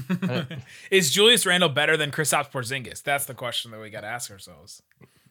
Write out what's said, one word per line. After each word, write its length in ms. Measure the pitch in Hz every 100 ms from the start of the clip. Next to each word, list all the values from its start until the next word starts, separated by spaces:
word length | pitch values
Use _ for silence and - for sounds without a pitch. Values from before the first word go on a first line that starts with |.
| 139
<laughs> 840 | 180 185 123 - 156 - - -
Is 200 | 190 160
Julius 340 | 185 220 240 190
Randle 220 | 180 170
better 280 | 135 151 156
than 120 | 147
Kristaps 400 | 147 151 156 139
Porzingis? 540 | 135 113 135 117 -
That's 220 | - 143 -
the 80 |
question 360 | 120 123 - 117
that 100 | 110
we 80 | 110
gotta 180 | 104 104
ask 240 | 120 -
ourselves. 500 | 98 95 78 85 - _ _ - _ _